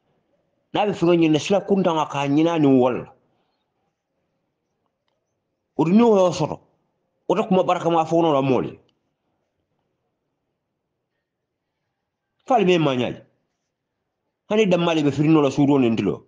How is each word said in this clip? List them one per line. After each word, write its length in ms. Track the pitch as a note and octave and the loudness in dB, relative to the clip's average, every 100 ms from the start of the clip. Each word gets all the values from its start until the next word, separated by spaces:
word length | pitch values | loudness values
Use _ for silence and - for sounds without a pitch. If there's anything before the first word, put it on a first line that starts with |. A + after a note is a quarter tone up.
| _ _ _ _ _ _ _ | _ _ _ _ _ _ _
N'a 120 | E3+ G#3 | -4 -4
be 60 | |
fɛn 160 | F3+ E3+ | -2 0
o 40 | |
ɲini 180 | F3 D#3+ | 2 2
na, 80 | D#3 | 0
sila 220 | - G3 | 0 -2
kuntan 340 | F#3 F#3+ F3+ D#3+ | 0 -2 0 -2
ka 80 | C#3+ | -4
k'a 160 | C#3+ C#3+ | -6 -2
ɲini 200 | C#3+ E3 | 0 0
a 120 | E3+ | 2
ni 80 | C#3+ | 2
wala. 440 | C3+ B2+ G#2 D#2 _ _ _ _ _ _ _ _ _ _ _ _ _ _ _ _ _ _ _ _ _ _ _ _ _ _ - | 4 2 -2 -10 _ _ _ _ _ _ _ _ _ _ _ _ _ _ _ _ _ _ _ _ _ _ _ _ _ _ -4
O 60 | |
dun 160 | D#3+ G3+ | 0 2
y'o 160 | A#3+ G3+ | 4 4
yɔrɔ 160 | F3+ | 2
sɔrɔ. 280 | D#3 D3 E2+ _ _ _ _ _ _ - | -2 -6 -8 _ _ _ _ _ _ -4
O 80 | F3+ | -4
de 80 | |
kuma 200 | - F#3 | 0 0
baraka 260 | F3 F3 D#3 | 0 -2 0
ma 160 | E3+ D#3+ | -2 0
fɔ 160 | E3 | 0
n'o 100 | E3+ | 0
la 80 | C#3 | 0
mo 200 | C3+ A#2+ | 0 -2
le. 180 | D2 - _ _ _ _ _ _ _ _ _ _ _ _ _ _ _ _ _ _ _ _ _ _ _ _ _ _ _ _ _ _ _ _ _ _ _ _ - | -4 -12 _ _ _ _ _ _ _ _ _ _ _ _ _ _ _ _ _ _ _ _ _ _ _ _ _ _ _ _ _ _ _ _ _ _ _ _ -2
F'ale 180 | A#3+ F3+ | 0 2
be 120 | F3 | 2
ma 180 | D3 B2+ | 0 -2
ɲa 140 | A2+ | -4
ye. 100 | - - _ _ _ _ _ _ _ _ _ _ _ - | -8 -18 _ _ _ _ _ _ _ _ _ _ _ -6
Hani 160 | G#3+ G#3 | -2 0
damma 240 | F3 E3+ D#3+ | 0 0 -2
le 80 | |
be 80 | D3 | -2
firi 160 | C#3 D3+ | -2 2
n'o 140 | D#3 | 2
la 80 | C#3 | 2
sudo 260 | C3 C#3 C#3+ | 0 0 2
ni 120 | A#2+ | 2
ntilo. 340 | A2+ G2+ D2 | 0 -4 -6